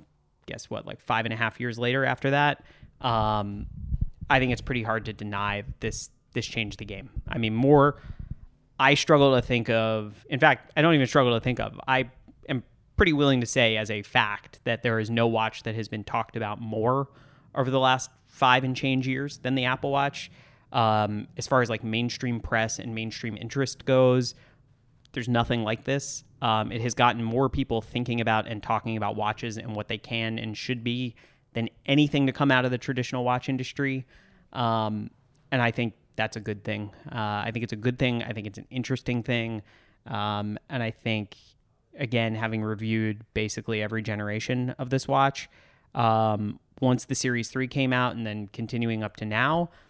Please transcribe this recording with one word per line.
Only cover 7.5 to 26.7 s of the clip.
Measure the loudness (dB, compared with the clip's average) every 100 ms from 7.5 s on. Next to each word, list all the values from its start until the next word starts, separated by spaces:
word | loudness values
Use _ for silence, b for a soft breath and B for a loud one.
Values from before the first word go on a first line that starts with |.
| 2
more, | 6 8 6 2 B B B B -16 _ _ 2
I | 6
struggle | 6 6 8 8 6
to |
think | 4 0 2
of, | 2 2 0 -4 -12 -6
in | 4
fact, | 6 6 0 2
I |
don't | 6
even | 6 6
struggle | 4 4
to | 2
think | 0 -4
of, | -6 -8 -2
I | 0 0 -8 -20 -18 -6
am | -6 -6 _ _ 2
pretty | 4
willing | 6 4 4
to | 2
say | 4 4 4
as | -2
a | -4
fact | 0 2 2 -2 -12 -10 -4
that | 0
there | 0 0
is | 2
no | 2 4
watch | 2 -2 -4
that | -8 -6
has | -6
been | -8
talked | -4 -4 -4 -6
about | -6 -6
more | -6 0 2 2 0 b b b b -4
over | 0
the | 4
last | 4 2 0 _ _
five | 2 4 6
and | 4 -2
change | 0 0 0
years | -4 -6 -8
than | -4 -2
the | 0
Apple | -2 -2
Watch. | 0 -2 -4 -14 b b b b
Um, | 2 4 4 2 -2 -8 -8
as | 0
far | 2
as, | 2
like, | -2
mainstream | -2 -2 -2 -2 -4 -4
press | -2 0 0 -4
and | -8
mainstream | -6 -8 -6 -8 -8
interest | -8 -4 -4 -4 2
goes, | 6 6 4 2 -6 b b _ _ _ _ _
there's | -8 0
nothing | 0 2 0
like | -2 -4
this. | -2 -4 -4 -10 -14 -4
Um, | 0 2 0